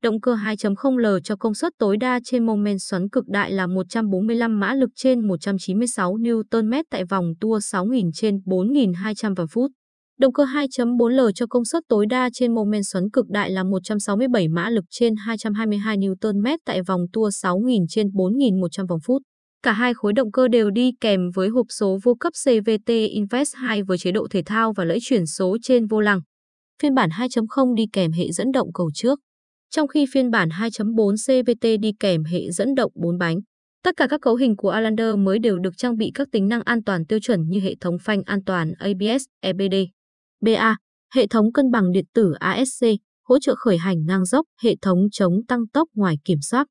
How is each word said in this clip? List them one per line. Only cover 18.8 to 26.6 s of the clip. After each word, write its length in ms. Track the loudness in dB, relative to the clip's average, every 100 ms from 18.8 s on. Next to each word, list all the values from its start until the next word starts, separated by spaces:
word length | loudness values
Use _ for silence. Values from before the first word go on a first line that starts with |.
| -6
vòng 140 | -6 -2
phút. 160 | -4 -4 _ _ _
Cả 80 | -2
hai 220 | 0 0
khối 200 | 0 0
động 180 | 0 0
cơ 160 | 2 4
đều 220 | 4 2
đi 220 | 2 0 0
kèm 180 | 0 0 0
với 160 | 0 0
hộp 160 | 0 -2
số 300 | -2 0 2
vô 120 | 2 2
cấp 140 | 0 -2 2
C 20 | 2 2
V 40 | -2 0
T 40 |
Invest 680 | 0 0 -2 -2 -2 -2 -4
hai 280 | -2 -2
với 140 | 0 -2
chế 140 | 0
độ 160 | -2 -2
thể 120 | -4 -2
thao 280 | 0 0
và 100 | 0
lẫy 140 | -2 -2
chuyển 240 | 0 0 0
số 320 | -2 -2 -2
trên 260 | 2 2 4
vô 120 | 0
lăng. 200 | 2 0 -2 _ _ _